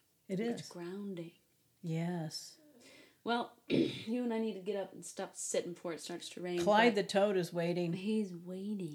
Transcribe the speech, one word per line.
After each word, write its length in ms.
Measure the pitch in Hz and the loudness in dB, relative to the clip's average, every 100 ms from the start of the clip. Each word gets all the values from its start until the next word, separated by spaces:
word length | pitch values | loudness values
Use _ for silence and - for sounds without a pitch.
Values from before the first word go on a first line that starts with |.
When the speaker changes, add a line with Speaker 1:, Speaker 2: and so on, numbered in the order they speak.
| _ _ - | _ _ -6
Speaker 1:
It 120 | 185 | -2
Speaker 2:
It's 240 | 233 233 | -2 -4
Speaker 1:
is. 40 | - | -8
Speaker 2:
grounding. 640 | 175 175 196 202 175 165 - _ _ _ _ | -10 -8 -6 -6 -8 -10 -14 _ _ _ _
Speaker 1:
Yes. 760 | 170 160 170 175 156 196 - - - - - - - _ | -4 -2 0 -2 -4 -6 -12 -18 -20 -20 -20 -20 -20 _
Speaker 2:
Well, 300 | 220 240 - - | -2 0 -2 -8
<clears throat> 80 | - | 0
you 560 | - - - 220 247 | 4 4 0 -4 -2
and 80 | 240 | 0
I 60 | 226 | 0
need 160 | 220 | 0
to 60 | 190 | -2
get 160 | 185 196 | -4 -4
up 180 | 185 | -4
and 100 | - | -8
stop 280 | - - 180 - | -12 -8 -8 -6
sitting 380 | - - 175 | -2 0 -2
before 200 | 170 175 | -4 -6
it 80 | 151 | -6
starts 280 | - 170 - | -8 -8 -10
to 120 | - | -8
rain, 180 | 175 175 | -2 2
Speaker 1:
Clyde 320 | 175 208 240 | 6 8 8
Speaker 2:
but 80 | 208 | 6
Speaker 1:
the 60 | 185 | 4
toad 260 | 196 208 190 | 4 4 4
is 140 | 170 | 2
waiting 420 | 170 170 175 175 | 0 2 2 0
Speaker 2:
he's 380 | 185 196 220 196 175 175 | 0 0 0 0 -4 -10
waiting. 480 | 185 202 208 165 | -8 -4 -4 -4